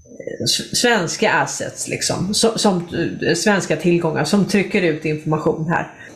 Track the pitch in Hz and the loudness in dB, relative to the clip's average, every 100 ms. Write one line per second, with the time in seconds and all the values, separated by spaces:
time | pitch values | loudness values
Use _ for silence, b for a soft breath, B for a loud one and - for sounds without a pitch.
0 | - - - - 113 - - - 240 220 | -20 -14 -12 -6 -4 -4 -4 0 2 2
1 | 165 - 214 156 135 - - - - - | 0 0 2 2 0 -4 -8 -6 -6 -4
2 | - 170 180 214 226 - 208 180 170 160 | -2 -2 -2 2 2 4 2 2 -2 -4
3 | 135 - - 165 214 196 - 165 180 170 | -4 -2 0 2 2 2 0 0 2 2
4 | 165 139 151 202 180 208 185 202 175 151 | 2 0 2 2 4 2 2 2 2 0
5 | 160 151 156 151 165 160 160 151 - B | -2 -2 -2 0 0 0 0 -2 -2 B
6 | B | B